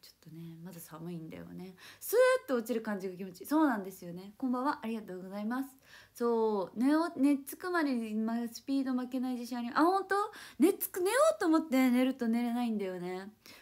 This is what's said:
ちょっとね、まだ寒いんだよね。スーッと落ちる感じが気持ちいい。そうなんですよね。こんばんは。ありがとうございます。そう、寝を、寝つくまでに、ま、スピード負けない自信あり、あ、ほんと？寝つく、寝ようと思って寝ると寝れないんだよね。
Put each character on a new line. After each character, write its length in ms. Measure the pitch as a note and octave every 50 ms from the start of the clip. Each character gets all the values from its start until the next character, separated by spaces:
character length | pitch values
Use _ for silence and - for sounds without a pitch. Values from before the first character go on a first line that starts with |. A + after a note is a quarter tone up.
| -
ち 40 | -
ょ 40 | _ _ _ D#3+
っ 20 |
と 40 | D3+
ね、 200 | E3 E3+ E3 E3 E3 E3
ま 80 | F3+
だ 80 | F#3 E3+
寒 340 | E3 - D#3+ D#3 E3 E3+ F3+
い 40 | E3
ん 140 | D#3+ D#3+
だ 60 | - F3
よ 80 | E3+
ね。 300 | F3 F3 F3 F3+ F#3+ F#3 - - - - -
ス 160 | - - -
ー 20 | A4+ B4+ B4+ C5 B4+ B4+
ッ 20 | -
と 80 | C#4
落 100 | A#3+ A3
ち 100 | - B3
る 60 | A3+
感 180 | A3 G#3+ G#3 F#3+
じ 100 | F3+ G3
が 60 | F3+
気 100 | F3 G3
持 60 | F#3+
ち 100 | F3 -
い 20 | -
い。 40 | -
そ 160 | C#4+ D#4 D#4+
う 40 | C#4+
な 80 | A#3+
ん 80 | G#3 F#3+
で 60 | F#3+
す 140 | F#3+ - -
よ 80 | F3 E3+
ね。 200 | F3+ F#3+ G3+ G#3 _
こ 100 | - B3+
ん 40 |
ば 80 | B3 B3+
ん 20 | B3+
は。 160 | C#4+ - - -
あ 40 | A3
り 80 | A3+
が 60 | A3
と 160 | G#3+ - F#3 F#3
う 60 | F#3
ご 60 | F#3+
ざ 100 | F#3+ G3+
い 60 | G#3
ま 180 | A3 A#3+ C4 C4+
す。 60 | C4+ - _ _ - - - - _ _
そ 580 | - A#3+ A#3 A#3 A3+ A3 A3 G#3+ G3+ F#3 - -
う、 40 | G#3
寝 160 | A#3+ C4+ D4+
を、 140 | D#4 E4 F4 E4+
寝 240 | C#4+ C4 C#4+ C#4+ C4+
つ 180 | C#4 - - -
く 140 | - F#4
ま 120 | F4+ F4 D#4
で 120 | C#4+ C4
に、 180 | A#3 A3+ A3 G#3+
ま、 220 | G#3+ A3 A3+ A3+ A#3 A#3+ A#3
ス 160 | A#3 - -
ピ 180 | - C#4 C#4
ー 40 | C4
ド 80 | C4+ B3+
負 160 | B3 B3+ B3
け 100 | B3+ C4
な 120 | B3 B3+
い 20 | B3+
自 140 | A#3 A#3+ A#3
信 100 | B3 A#3+
あ 40 |
り、 80 | A#3 A#3+ -
あ、 100 | - D4+
ほ 160 | E4+ F#4+ G4
ん 80 | F#4+ F#4+
と？ 80 | G4 G4+ G#4 A4+ - - - - - _
寝 160 | B3+ F#4 G4
つ 160 | - - -
く、 100 | - G4+
寝 80 | F4 F#4+
よ 80 | A4 B4+ D5+ E5 D#5
う 40 | D#5
と 80 | - E4
思 120 | D#4 D#4+
っ 20 |
て 280 | D#4+ D#4+ A#3 C4 C4 B3+
寝 160 | A#3+ B3 B3+
る 80 | C4 C4
と 140 | C4+ A#3+ A3+
寝 160 | A3+ A#3+ A#3+
れ 100 | A#3+ A#3
な 100 | A#3+ A#3+
い 60 | A#3+
ん 80 | A3 G#3
だ 80 | G3
よ 140 | F#3+ F#3 F#3
ね。 340 | F3+ F3+ F3+ F#3 G3 G#3 G#3 _ _ - - -